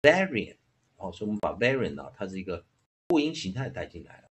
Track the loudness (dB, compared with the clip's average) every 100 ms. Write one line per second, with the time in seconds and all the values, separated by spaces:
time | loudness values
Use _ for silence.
0 | 8 6 2 -2 -4 -12 _ _ _ _
1 | -12 -6 -4 -2 -2 2 2 2 -2 -4
2 | -14 -10 -8 -8 -6 -8 _ _ _ _
3 | _ 2 2 -2 -6 -4 -6 -6 -10 -12
4 | -18 -20 _